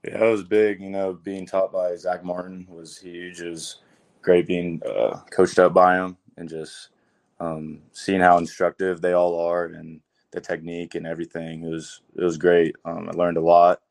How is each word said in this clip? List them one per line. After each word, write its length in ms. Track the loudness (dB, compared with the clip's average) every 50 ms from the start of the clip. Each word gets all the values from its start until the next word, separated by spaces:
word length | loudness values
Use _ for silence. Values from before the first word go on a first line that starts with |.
| -12
Yeah, 200 | -10 -2 0 2
it 80 | 2
was 120 | 2 0 -2
big. 360 | 0 2 2 2 2 0 -4
You 80 | -10 -10
know, 240 | -6 -4 -4 -4 -6
being 320 | -8 _ -12 -10 -10 -10
taught 260 | -4 -2 -2 -2 -2
by 240 | -2 -4 -4 -4 -6
Zach 280 | -6 -6 -6 -6 -6 -6
Martin 420 | -8 -8 -8 -8 -12 -14 -18 -18 _
was 280 | -20 -20 -20 -20 -20
huge. 440 | -20 -20 -18 -16 -14 -16 -16 -14 -12
It 80 | -12 -12
was 320 | -12 -12 -14 -16 -16 _ _ _ _ _ _ _ _ _
great 260 | 4 6 6 6 6
being, 340 | 2 -4 -4 -2 -6 -8 -8 -8
uh, 360 | -6 -2 -2 -2 -2 -2 -6 -12 _
coached 280 | 2 2 2 4 6 4
up 140 | 4 6 6
by 240 | 6 6 6 4
him 200 | 2 -2 -6 -10 _ _ _ _
and 100 | -18 -16
just, 420 | -14 -12 -12 -14 -14 -16 -20 -20 _ _ _ _ _ _ _ _ _ _ _
um, 420 | -8 -8 -8 -8 -10 -12 -14 -16 _ _
seeing 300 | _ -10 -4 -2 0 4
how 160 | 6 6 6
instructive 640 | 6 4 -2 -4 -2 -2 -2 -2 _ -4 -4 -4 -2
they 120 | -2 0 2
all 260 | 2 2 2 0 -2
are 260 | -2 -2 -2 -2 -4
and 360 | -6 -10 -16 -16 -18 -18 -20 _ _ _ _ _ _
the 100 | -14 -14
technique 540 | -8 -8 -8 -8 -8 -10 -10 -10 -10 -10 -10
and 100 | -10 -8
everything. 560 | -8 -8 -10 -10 -10 _ -12 -10 -10 -12 -10 -10
It 60 | -8
was, 320 | -10 -10 -12 -14 -20 _ _ _ _
it 80 | -4 -2
was 140 | -2 -2
great. 380 | 2 2 4 4 6 4 2 -2 _ _
Um, 240 | -10 -10 -10 -10 -8
I 20 | -4
learned 240 | -2 -2 0 0
a 40 | 0
lot 400 | 4 6 8 8 8 6 4 2 _ _